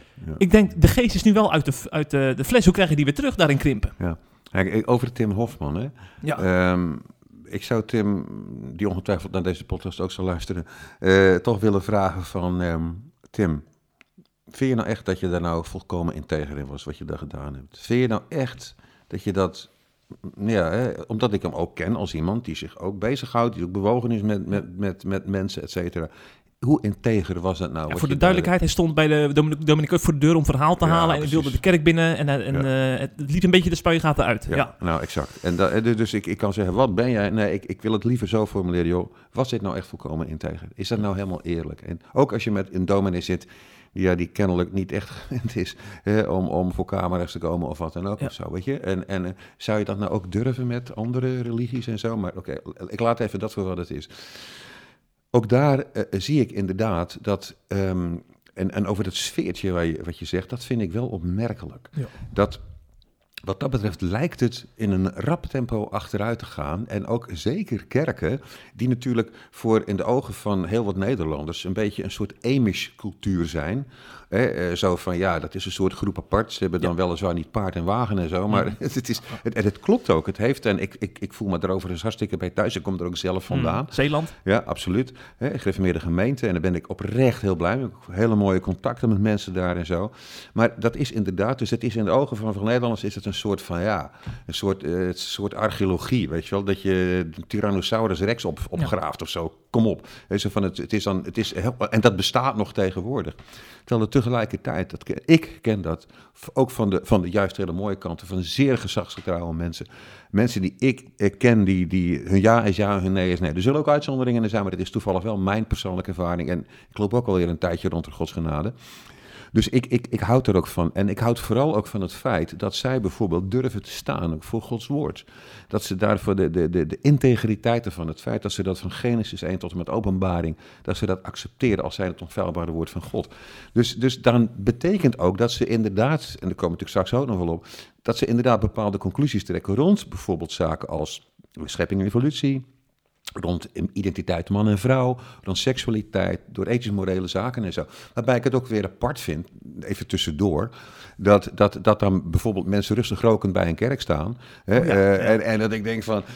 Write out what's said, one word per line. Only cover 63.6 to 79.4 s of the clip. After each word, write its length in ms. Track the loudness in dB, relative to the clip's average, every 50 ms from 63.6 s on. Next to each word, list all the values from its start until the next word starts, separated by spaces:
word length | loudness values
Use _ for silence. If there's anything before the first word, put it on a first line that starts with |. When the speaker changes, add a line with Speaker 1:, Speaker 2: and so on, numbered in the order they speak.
| -2 -2
Speaker 1:
betreft 320 | 0 0 0 -2 -2 -2
lijkt 380 | -2 -2 0 0 -2 -2 0 0
het 260 | 0 0 0 -2 -16 -16 _
in 160 | -4 0 2
een 200 | 2 2 2 0 0
rap 320 | -2 -2 -2 -2 -2 -4
tempo 420 | -4 -4 -4 -2 -2 -2 -4 -4 -4
achteruit 500 | -6 -8 -8 -4 -4 -4 -2 -2 -4 -6
te 60 | -8
gaan. 420 | -12 -8 -6 -6 -4 -4 -4 -6
En 180 | -4 -6 -6 -4
ook 200 | -2 -4 -4 -4 -6 -10
zeker 520 | -4 -4 -2 -2 -2 -4 -4 -6 -6 -6
kerken, 560 | -2 0 0 0 0 -2 -2 -2 -2 -2 -2 -6 -12 -20 -20 -20 -16 -8
die 120 | -4 0
natuurlijk 440 | 0 0 0 0 -2 0 0 0 -2 -4 -20 -20 -20
voor 300 | -12 -4 2 4 4 4 4
in 100 | 2 -2
de 80 | -2 0
ogen 300 | 2 0 0 0 -4 -10
van 320 | -6 -2 -2 0 0 0
heel 180 | 0 0 0 0
wat 100 | 0 -2
Nederlanders 680 | -2 0 0 0 -2 -2 -2 -4 -4 -6 -8 -8 -8 -6
een 100 | -6 -2
beetje 300 | -2 -2 -2 -2 -4 -8
een 80 | -8
soort 220 | -6 -6 -8 -8 -8 _
Amish-cultuur 1040 | -2 0 2 4 4 2 2 0 -6 -10 -12 -12 -12 -12 -10 -6 -4 -2 0 0 0
zijn. 420 | -2 -2 -4 -4 -2 -4 -6 -6 -10 -14 -20 -20 -20 -20 -20 -10 -2
Hè, 160 | 0 2 2
eh, 300 | 2 0 -2 -2 -2 -2
zo 200 | 0 2 2 0
van, 220 | 0 -2 -4 -2
ja, 220 | 0 0 0 0 -2
dat 160 | -4 -6 -8
is 100 | -8 -8
een 60 | -6
soort 220 | -2 0 0 0 0
groep 240 | 0 -4 -4 -4
apart. 360 | -4 -6 0 0 0 0 0 -4
Ze 60 | -4 -2
hebben 180 | -2 0 0
dan 80 | 0 0 0
Speaker 2:
Ja. 0 | 0 0
Speaker 1:
weliswaar 280 | 0 0 -2 -2 -2 -2
niet 180 | -2 -4 -4
paard 240 | -4 -4 -4 -2 -4
en 80 | -4 -2
wagen 360 | 0 0 0 0 0 0 -2
en 100 | -2 0
zo, 180 | -2 -2 0
maar 180 | 2 2 2 0
Speaker 2:
Mhm. 100 | 0 -4 -6
Speaker 1:
<laughs> 40 | -6 -4 -4
het 160 | -4 -4 -4
is, 120 | -6 -6 -6 -12 -12 -8